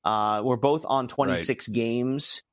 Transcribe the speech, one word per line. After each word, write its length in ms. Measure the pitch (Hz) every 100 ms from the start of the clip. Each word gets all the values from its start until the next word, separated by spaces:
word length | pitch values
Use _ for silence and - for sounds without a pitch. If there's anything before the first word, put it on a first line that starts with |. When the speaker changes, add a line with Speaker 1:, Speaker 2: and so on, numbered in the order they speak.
Speaker 1:
Uh, 380 | - 107 107 107
we're 120 | 123
both 300 | 120 139 156 -
on 200 | 135 123
twenty-six 600 | - 135 90 82 127 -
Speaker 2:
Right. 60 |
Speaker 1:
games. 680 | 110 117 120 123 139 - - _